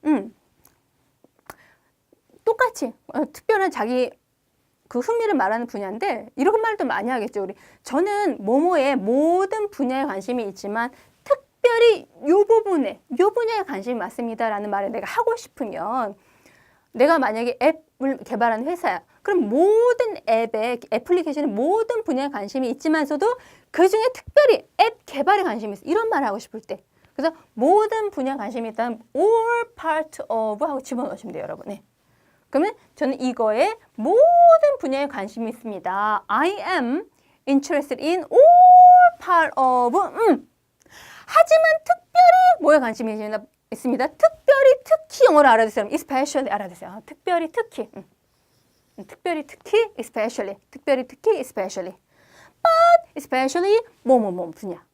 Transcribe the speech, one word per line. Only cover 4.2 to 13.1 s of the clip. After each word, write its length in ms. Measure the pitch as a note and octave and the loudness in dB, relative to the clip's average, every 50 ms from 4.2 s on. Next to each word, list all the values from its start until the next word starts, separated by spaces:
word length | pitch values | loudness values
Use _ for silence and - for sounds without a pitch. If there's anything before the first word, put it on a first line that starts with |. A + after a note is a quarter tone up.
| _ _ _ _ _ _ _ _ _ _ _ _ _ _ | _ _ _ _ _ _ _ _ _ _ _ _ _ _
그 100 | - B3 | -8 -8
흥미를 340 | B3 - A4+ A#4 A#4 G#4+ G#4 | -4 -2 -2 -2 0 0 0
말하는 320 | C#4 G3+ F#3+ G#3+ A#3 A#3+ A#3+ | 0 0 -2 -2 -4 -6 -8
분야인데, 640 | - G#3+ G3+ F#3+ F#3+ A3+ F#4 G4+ C#4 G#3+ G#3+ A3 _ | -10 -10 -10 -10 -10 -6 -6 -6 -6 -6 -10 -16 _
이런 260 | - C4 F4 G#4 A4 | -2 0 0 0 0
말도 240 | A4 A4+ A4 G#4+ F#4 | -2 -2 -4 -4 -4
많이 240 | B3+ - - G3+ A#3+ | -4 -4 -6 -4 -6
하겠죠, 320 | C4 B3 G#3 A3 - G#3+ G3 | -6 -6 -6 -8 -8 -8 -10
우리. 120 | F#3+ G3+ _ _ - _ _ _ | -10 -10 _ _ -20 _ _ _
"저는 540 | - B3 C#4 F4 G#4 G4+ G4+ G#4 F4+ - - G3+ | -6 -4 -2 -2 -2 -2 -2 -2 -2 -4 -4 -4
뭐뭐의 520 | G3 A3+ C#4 D#4 F4 F#4 D#4+ C4 C#4 C#4+ - | -2 0 0 2 2 0 0 0 0 -2 -2
모든 720 | F#3+ G3+ A#3+ C4+ D4+ D#4+ E4+ F4+ F#4+ F#4+ G#4 A4 G#4+ G#4 | -2 -2 -2 0 2 2 0 0 -2 -2 -4 -6 -6 -8
분야에 360 | - - C#4 A#3+ B3+ C4 C4+ | -6 -6 -6 -4 -4 -4 -6
관심이 380 | C#4+ G3 G3 F#3+ - B3 B3 A#3 G3 | -6 -6 -10 -8 -8 -6 -6 -6 -8
있지만 420 | F#3 F#3+ - G3+ G#3 A3 A#3 B3 - _ _ _ _ _ _ | -10 -12 -12 -8 -6 -6 -6 -6 -8 _ _ _ _ _ _
특별히 840 | - C#5+ C#5 _ _ _ _ _ A#4+ A#4 A#4 A#4 A#4+ G#4+ F4+ - _ _ E3 G#3+ C#4+ | -4 -4 -4 _ _ _ _ _ 0 2 4 4 4 4 2 -2 _ _ -12 -2 0
요 180 | E4 G4 G#4 | 2 2 4
부분에, 560 | G#4 A4+ A4+ A4 G4+ F#4+ D#4+ C4 G#3 G3 - _ _ | 4 4 2 2 0 -2 -2 -2 -2 -6 -12 _ _